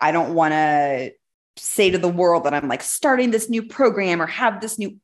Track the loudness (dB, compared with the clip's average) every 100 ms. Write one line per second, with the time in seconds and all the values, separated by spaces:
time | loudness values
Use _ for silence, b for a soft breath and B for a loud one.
0 | 0 2 0 0 2 2 2 2 0 -2
1 | -6 -12 _ _ _ -16 -6 2 2 2
2 | 0 2 4 4 2 -2 -2 -4 -6 -2
3 | 0 2 2 0 -2 -4 -4 0 2 2
4 | 0 0 -2 0 -2 -2 -8 -8 -8 -4